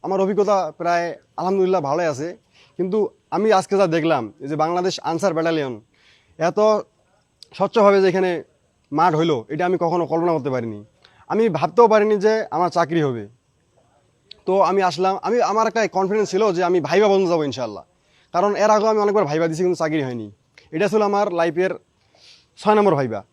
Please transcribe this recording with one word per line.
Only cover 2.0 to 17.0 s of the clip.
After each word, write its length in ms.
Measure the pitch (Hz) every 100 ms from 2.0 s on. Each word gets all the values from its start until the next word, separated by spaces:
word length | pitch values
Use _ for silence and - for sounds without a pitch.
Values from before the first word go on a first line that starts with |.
| 170
আছে। 300 | 131 156 190 _ _ _ _
কিন্তু 320 | 185 214 202 _ _
আমি 220 | 160 214
আজকে 240 | 202 180 196
যা 100 | 190
দেখলাম, 460 | 160 156 147 110 -
এই 80 | 139
যে 80 | 151
বাংলাদেশ 440 | 156 175 185 -
আনসার 320 | - 165 196
ব্যাটালিয়ন 460 | 160 165 165 135 113 _ _ _ _ _ _
এত 220 | 160 165 214 214 - _ _ _ _ _ -
স্বচ্ছভাবে 480 | - 190 233 202 196
যে 60 | 190
এখানে 340 | 180 185 170 - _ _ _ _
মাঠ 220 | 143 175
হইলো, 300 | 156 165 139 110
এটা 180 | 147 180
আমি 100 | 180
কখনো 260 | 170 175 160
কল্পনা 260 | 160 175
করতে 180 | 160 135
পারিনি। 340 | 131 117 104 104 _ _ _ _
আমি 200 | 180 226
ভাবতেও 400 | 156 165 - 233
পারিনি 280 | 220 208 214
যে 280 | 202 220 214
আমার 200 | 151 175
চাকরি 320 | 170 165 170
হবে। 260 | 147 120 104 _ _ _ _ _ _ _ _ _ _ - -
তো 140 | 190
আমি 200 | 170 190
আসলাম, 360 | 185 156 185 190
আমি, 180 | - 240
আমার 240 | 175 208 226
একটা 220 | 226 208
কনফিডেন্স 420 | 185 190 208 202
ছিল 220 | 185 220
যে 120 | 175
আমি 160 | 180 180
ভাইবা 280 | 139 175